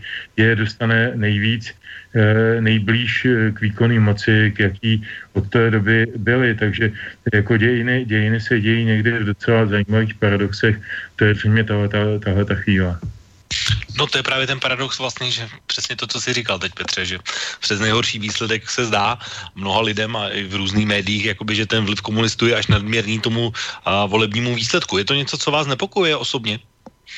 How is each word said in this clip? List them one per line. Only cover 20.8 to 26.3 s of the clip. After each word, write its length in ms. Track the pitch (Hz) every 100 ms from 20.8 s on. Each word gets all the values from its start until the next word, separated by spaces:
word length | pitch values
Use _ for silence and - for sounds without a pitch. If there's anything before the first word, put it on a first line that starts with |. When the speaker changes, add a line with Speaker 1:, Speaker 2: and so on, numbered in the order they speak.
| 107
Speaker 2:
médiích, 480 | 101 95 107 107
jakoby, 200 | 98 107
že 120 | 110 104
ten 180 | 113
vliv 160 | 101 104
komunistů 460 | - 107 113 - 117
je 80 |
až 120 | 110 104
nadměrný 480 | 107 104 113 104 110
tomu, 320 | 117 117 117 117 - -
a, 220 | - 98 101
volebnímu 480 | 107 110 110 123
výsledku. 440 | 120 117 175 - 190
Je 60 |
to 100 | 196
něco, 200 | 143 135
co 160 | 139 -
vás 160 | 147 139
znepokojuje 500 | 127 196 - 170 147
osobně, 420 | 120